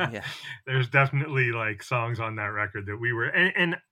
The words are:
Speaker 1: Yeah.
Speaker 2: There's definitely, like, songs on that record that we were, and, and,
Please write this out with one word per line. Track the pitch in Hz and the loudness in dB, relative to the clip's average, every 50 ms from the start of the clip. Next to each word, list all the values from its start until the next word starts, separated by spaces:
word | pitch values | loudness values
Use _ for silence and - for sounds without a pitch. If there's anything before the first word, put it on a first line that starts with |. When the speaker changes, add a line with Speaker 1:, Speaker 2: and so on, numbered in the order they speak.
| 180 | -4
Speaker 1:
Yeah. | 131 117 101 - 139 - - - - - - - | -4 -4 -6 -8 -8 -10 -10 -10 -12 -12 -12 -6
Speaker 2:
There's | 135 131 131 123 117 | -2 0 0 2 4
definitely, | - 139 139 135 - 139 156 156 139 135 127 120 | 6 6 6 6 4 0 0 0 0 2 2 2
like, | 117 117 110 107 104 98 - | 0 0 -2 -2 -4 -4 -4
songs | - 131 120 113 117 120 117 | -2 0 0 0 0 -2 -2
on | 113 110 110 110 | -2 -4 -4 -4
that | 104 104 | -4 -4
record | 107 104 104 98 - 107 101 101 | -2 -2 -4 -4 -4 -6 -6 -6
that | 104 117 | -6 -4
we | 117 120 117 | -2 -2 0
were, | 113 117 139 | 0 0 0
and, | - 180 180 185 - 196 | 2 4 4 4 4 2
and, | 180 170 175 - - _ | 2 2 0 -2 -8 _